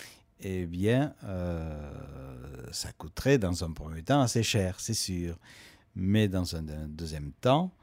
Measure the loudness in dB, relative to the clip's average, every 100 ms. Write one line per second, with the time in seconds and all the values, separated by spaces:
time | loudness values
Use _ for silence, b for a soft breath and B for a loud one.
0 | B B _ _ -6 -4 -2 0 4 4
1 | 2 -4 -8 -4 -2 -2 -4 -6 -8 -10
2 | -12 -12 -14 -14 -14 -14 -12 -8 -10 -10
3 | -12 -2 4 4 4 0 -2 -6 -8 -8
4 | 2 4 6 4 2 4 2 -2 -4 -2
5 | -2 -2 -2 -6 B B B B B -2
6 | 2 4 4 4 0 -2 -4 -6 -6 -6
7 | -6 -6 -8 0 4 4 4 -6